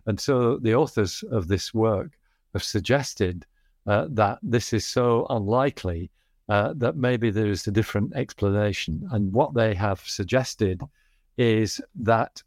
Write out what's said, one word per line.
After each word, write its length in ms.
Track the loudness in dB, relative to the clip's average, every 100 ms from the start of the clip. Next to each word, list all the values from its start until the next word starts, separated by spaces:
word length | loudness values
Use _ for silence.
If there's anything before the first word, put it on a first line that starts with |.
| -4
And 120 | -4
so 380 | 0 2 2 2
the 180 | 2
authors 480 | 2 2 0 -2 -4 -4
of 180 | -4 0
this 260 | -2 0
work 420 | 0 2 2 -2 -12 _ _ _
have 80 | -8
suggested, 800 | -4 -4 0 0 0 -2 -2 -2 -10 _ _ _ 0
uh, 200 | 0 0
that 280 | 2 0 0
this 300 | -2 -2 0
is 140 | -2 -2
so 400 | 0 2 2 2
unlikely, 800 | -2 0 2 0 -2 -6 -6 -8 -14 _ _ -2
uh, 240 | 0 2 0
that 200 | -2 0
maybe 340 | 0 2 0
there 180 | 2 0
is 180 | 0 0
a 60 |
different 420 | 0 0 0 -2
explanation. 920 | -4 -8 -2 0 2 0 -2 -4 -6 -4
And 200 | -2 0
what 200 | 2 2
they 220 | 2 0
have 260 | 0 -2 -2
suggested 800 | -6 -8 -2 0 -2 0 0 0 -8 -16 _ _ _ 0
is 440 | 2 4 2 -2 -10 -4
that 460 | 2 2 2 -6